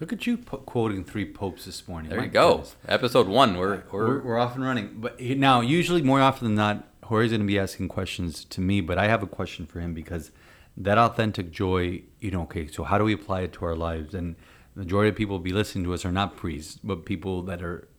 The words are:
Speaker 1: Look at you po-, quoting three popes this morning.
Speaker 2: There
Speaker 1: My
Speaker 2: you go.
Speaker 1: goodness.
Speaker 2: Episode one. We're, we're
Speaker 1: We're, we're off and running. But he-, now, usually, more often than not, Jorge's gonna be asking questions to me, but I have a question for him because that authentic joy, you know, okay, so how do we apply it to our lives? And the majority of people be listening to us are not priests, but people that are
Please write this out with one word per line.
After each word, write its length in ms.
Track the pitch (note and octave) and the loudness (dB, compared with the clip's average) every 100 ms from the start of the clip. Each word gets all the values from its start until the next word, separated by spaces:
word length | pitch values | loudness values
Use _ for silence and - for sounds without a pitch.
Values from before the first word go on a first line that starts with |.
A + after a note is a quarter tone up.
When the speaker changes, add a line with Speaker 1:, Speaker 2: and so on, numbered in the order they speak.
Speaker 1:
Look 120 | D#3+ | -8
at 140 | A3+ A#3+ | -4 -2
you 100 | A#3+ | -4
po-, 180 | - - | -4 -12
quoting 480 | - A#2+ A2 F#2+ | -4 -2 0 -2
three 220 | F2+ G#2+ F#2+ | -6 -6 -6
popes 380 | - G2 - F#2 | -6 -8 -8 -14
this 200 | - - | -14 -12
morning. 220 | E2 D#2+ | -10 -6
Speaker 2:
There 80 | G2+ | -4
Speaker 1:
My 60 | |
Speaker 2:
you 60 | C3 | 2
go. 200 | A2 D#3+ | 6 6
Speaker 1:
goodness. 220 | E2 - - - | 4 -2 -14 -2
Speaker 2:
Episode 400 | G2+ B2 C3+ F#2+ | 0 4 4 6
one. 280 | A2+ B2+ F2+ | 6 6 4
We're, 280 | F#2+ F#2+ - | 0 -2 -6
we're 160 | G2+ A2+ | -2 0
Speaker 1:
We're, 120 | C3+ | 0
we're 160 | B2+ A#2 | -2 0
off 180 | A#2+ C3 | 0 -2
and 80 | |
running. 320 | C3 B2 G2+ G2 | -4 -4 -6 -8
But 240 | A2+ - | -10 -6
he-, 160 | B2 C#3 | -4 4
now, 240 | C3+ B2 | 6 6
usually, 420 | A#2+ E3+ E3 F3 | 6 2 2 2
more 180 | C3 C3+ | 4 6
often 280 | C3+ - A#2 | 4 4 2
than 80 | G#2+ | 4
not, 320 | G#2 G#2 - _ | 2 0 -6 _
Jorge's 260 | - A2 A#2 | -2 2 2
gonna 120 | A2+ | 2
be 140 | G2+ G2 | 2 2
asking 300 | F#2+ - F#2+ | 0 -4 -6
questions 560 | - F#2 - F2 - - | -4 -6 -4 -6 -6 -10
to 140 | - | -2
me, 200 | F#2 G2+ | 2 2
but 160 | E2+ F2+ | 2 2
I 80 | G#2 | 2
have 160 | A2+ | 2
a 40 | F#2 | -2
question 400 | - F2+ - D#2+ | -6 -8 -8 -10
for 120 | F2 | -8
him 120 | E2+ | -6
because 380 | E2 D#2+ E2+ - - - - - - | -8 -8 -8 -10 -18 -20 -20 -18 -4
that 200 | G2 A2+ | 2 4
authentic 520 | A2+ A2+ A2 G2+ E2+ | 4 2 0 -2 -8
joy, 500 | - F#2+ F#2 F2+ F2+ - _ | -2 0 2 0 -4 -12 _
you 100 | G#2 | -4
know, 120 | F2+ | -4
okay, 220 | D#2+ E2+ D2+ | -4 -6 -8
so 160 | - | -8
how 120 | E2 G2+ | 0 2
do 80 | |
we 80 | G#2+ | 2
apply 300 | G2+ - F#2+ | 0 -2 -4
it 100 | F2 | -4
to 100 | - F2 | -4 -4
our 100 | E2 | -2
lives? 380 | E2 D#2+ D2+ | -4 -4 -6
And 200 | F#2 E2+ D#2+ - - - | -6 -6 -8 -18 -20 -18
the 60 | G2 | -12
majority 300 | F2 G2 G#2+ | -2 2 2
of 60 | G2+ | 2
people 220 | G#2 G2 | -4 -4
be 140 | F2+ | -2
listening 320 | G2 G#2 G2+ | -2 -2 -2
to 80 | F2 | -2
us 100 | F2 F2+ | -2 -2
are 40 | |
not 240 | F#2 G2+ - | -2 -2 -4
priests, 440 | F2+ D2 D#2 - | -6 -6 -10 -10
but 220 | - F2+ | -6 -6
people 380 | - F2+ G2 F#2 | -4 -6 -4 -4
that 200 | F#2 F2 | -6 -8
are 240 | F2 F2 - | -8 -8 -14